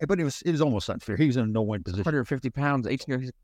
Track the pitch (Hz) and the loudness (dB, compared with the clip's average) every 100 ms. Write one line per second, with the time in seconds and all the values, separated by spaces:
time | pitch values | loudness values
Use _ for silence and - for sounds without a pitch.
0 | 151 190 147 - 175 156 151 110 - - | 0 0 0 -2 0 2 2 2 -2 -6
1 | - 107 151 123 110 110 107 107 90 92 | -2 2 4 4 2 2 0 -2 -4 -2
2 | 160 147 117 135 127 135 143 139 110 135 | 0 0 0 -2 -4 -2 0 0 0 -4
3 | - 127 131 - | -2 -4 -4 -4